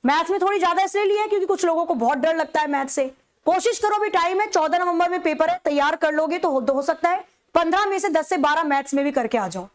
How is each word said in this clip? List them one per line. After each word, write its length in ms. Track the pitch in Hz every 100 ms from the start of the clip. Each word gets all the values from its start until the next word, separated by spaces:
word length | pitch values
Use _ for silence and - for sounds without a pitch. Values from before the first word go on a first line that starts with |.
मैथ्स 260 | 247 302 330
में 100 | 381
थोड़ी 180 | 370 403
ज्यादा 240 | 349 349
इसलिए 220 | 381 403
लिया 180 | 403 415
है 60 | 427
क्योंकि 180 | 415 392
कुछ 180 | 381
लोगों 200 | 349 330
को 100 | 339 285
बहुत 220 | 233 285
डर 180 | 311 320
लगता 240 | 302 311
है 60 | 302
मैथ्स 240 | 285 269
से। 180 | - 262 - _ _ -
कोशिश 320 | 370 466 427
करो, 200 | 427 415
भी 100 | 415
time 300 | 381 339 381
है, 60 | 427
चौदह 300 | 381 311 349
नवंबर 300 | 359 339 349
में 100 | 359
paper 280 | 349 302 320
है, 100 | 359
तैयार 320 | - 285 285 320
कर 160 | 311
लोगे 260 | 302 311 349
तो 120 | 359
हो, 100 | 269
हो 200 | 240 269
सकता 280 | 285 320 339
है 140 | 370 - _ _
पन्द्रह 320 | 330 330 370 415
में 120 | 381
से 100 | 403
दस 200 | 320 302
से 80 | 359
बारह 260 | 294 302
मैथ्स 280 | 320 277 277
में 100 | 277
भी 80 | 285
करके 260 | 277 226 233
आ 80 | 190
जाओ। 160 | 180 190